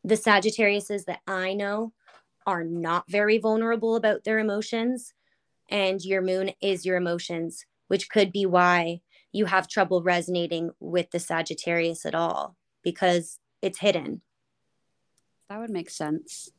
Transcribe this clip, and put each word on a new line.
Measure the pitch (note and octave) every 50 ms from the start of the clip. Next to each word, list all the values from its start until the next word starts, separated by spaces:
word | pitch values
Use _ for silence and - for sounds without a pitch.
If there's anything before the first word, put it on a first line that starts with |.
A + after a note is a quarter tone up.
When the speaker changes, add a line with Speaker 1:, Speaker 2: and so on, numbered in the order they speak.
| -
Speaker 1:
the | F#3 A3
Sagittariuses | G#3+ - A3+ G#3 G3 F#3 A3 A3 - A3 G3+ G3+ G#3 G3 - G#3 G3+ F#3
that | - F3 - _
I | - F#3+ F#3 F#3 F#3+ G3
know | G3+ G3+ G3+ G#3 G#3+ A3+ A3+ _ _ _ - - - _ _ _ _ _
are | G3+ F#3+ E3+ E3
not | E3 E3+ E3+ E3 E3 E3+ F3+ - -
very | F3+ G#3 G#3 G#3 A3
vulnerable | A3+ G#3+ A3 A3 A3 A3+ A3+ A#3 A3 A3 A3+ A3+
about | A3+ A3+ G#3+ G#3 - _
their | G#3+ A3 A3
emotions, | G#3+ G#3+ G3+ G#3 G#3+ - A#3 A3+ A3+ A#3+ B3+ A#3+ - - _ _ _ _ _ _ _ _ _ _ _ _
and | - G3+ G3 F#3+ F#3+ G3 E3
your | F#3+ F#3+ F#3+
moon | F#3 F#3 F#3 F#3 F#3+ G3 - _
is | - G3 F#3+ F3 E3+
your | F#3 F#3
emotions, | F3+ F3+ E3+ E3+ E3+ - - F3 E3 E3+ E3 - - - _ _ _ _
which | _ G3 F#3+ - -
could | - A3 G3+ F#3+
be | F3 G3+ G3
why | F#3+ F3 F3+ F3+ F3 F3+ F3 E3 E3+ E3+ F3 _ _ _ _ _ _
you | - G3 G#3+
have | F3 F#3+ F#3+ F#3
trouble | - - A3 F#3+ - F#3 F3+ E3
resonating | F3+ F3+ F3 E3 F3 F3+ F3 E3+ E3 E3+ E3 E3 E3 - _
with | - F3 E3 F3+ E3 _
the | - F3
Sagittarius | F3 - E3+ E3 D#3+ - E3 - - E3+ E3+ E3+ E3 E3 E3 - -
at | D#3 D3
all, | E3 E3+ E3 - C#2+ - - _ _ _ _ _ _ _
because | F3 E3+ - F#3+ F3+ F3 F3 E3 - - - _ _ _ _
it's | - F#3+ F#3+ -
hidden. | F#3 G#3 F#3 E3 C#3 - D3+ F3 _ _ _ _ _ _ _ _ _ _ _ _ _ _ _ _ _ _ _ _ _ _ _ _ _ _
Speaker 2:
That | G3+ G#3+
would | A#3 A3+
make | G#3 F3 E3+ -
sense. | - - E3 D3+ D3+ D#3+ D#3 - - - - - _